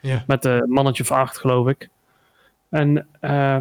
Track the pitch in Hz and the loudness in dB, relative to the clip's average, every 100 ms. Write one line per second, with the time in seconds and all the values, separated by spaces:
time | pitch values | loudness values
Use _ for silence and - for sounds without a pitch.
0 | 135 131 - 135 131 123 123 131 139 127 | -6 -6 -2 -2 2 0 2 2 2 0
1 | 123 135 131 - 131 123 123 135 - _ | -2 0 -2 -2 0 2 2 -2 -8 _
2 | _ _ _ _ _ _ _ 156 147 147 | _ _ _ _ _ _ _ 0 2 2
3 | - _ 143 143 139 135 | -2 _ -4 0 0 0